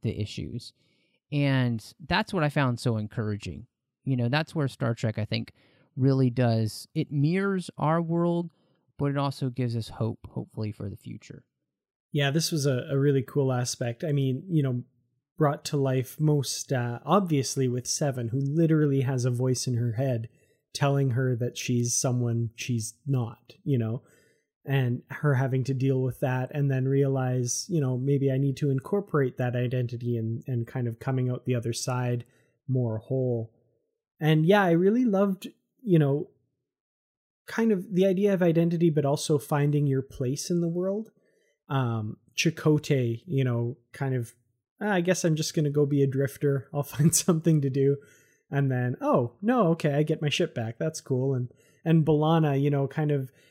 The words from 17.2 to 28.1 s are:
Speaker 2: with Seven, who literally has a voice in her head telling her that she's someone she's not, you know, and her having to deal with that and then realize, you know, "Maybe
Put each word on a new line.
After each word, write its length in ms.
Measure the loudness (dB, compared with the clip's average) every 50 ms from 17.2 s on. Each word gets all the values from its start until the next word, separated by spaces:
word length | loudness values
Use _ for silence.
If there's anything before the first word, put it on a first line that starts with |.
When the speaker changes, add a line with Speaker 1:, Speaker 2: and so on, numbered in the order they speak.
| 2 2 0 0 0 -2 -2 -2 -2 0
Speaker 2:
with 180 | -2 -4 -4
Seven, 420 | -6 -4 -2 -2 -2 -2 -2 -4 -2
who 120 | -2 -2
literally 640 | -2 0 2 2 4 4 4 4 4 2 2 2
has 220 | 0 0 0 0 0
a 60 | 0
voice 360 | 0 0 0 0 0 -2 -2
in 80 | -2 -2
her 180 | 0 0 -2
head 360 | -2 -2 -2 0 -2 -2 -4 -8 _ _ _ _ _ _ _ _
telling 380 | -4 -2 0 2 2 2 2 2
her 260 | 0 0 0 0 0
that 220 | -2 -4 -6 -6 -6
she's 360 | -4 0 0 0 0 0 -2
someone 560 | 0 0 0 0 0 0 0 0 0 -2 -4 -6
she's 380 | -10 -6 -4 -4 -4 -4 -6 -12 _ -4
not, 460 | -2 -2 -2 -2 -4 -8 _ _ -20 -20 _
you 140 | -2 -2 0 0
know, 240 | 0 -2 -4 -8 _ _ _ _ _ _ _ _ _ _ _ _ -6
and 380 | -2 -2 0 0 0 -2 -4 -6 -14
her 240 | -10 -4 0 0 0
having 300 | 2 0 0 0 -2 -2
to 100 | -2 -2
deal 260 | 0 0 0 2 0
with 180 | 0 -2 -2 -4
that 300 | -4 -2 -2 -2 -4 -4 -2
and 160 | -2 0 0
then 160 | 0 0 0 2
realize, 800 | 2 2 2 2 2 0 0 0 0 -2 -2 -2 -4 -6 -4 -2
you 120 | -2 0
know, 160 | 0 0 -2 -2
"Maybe 340 | 0 0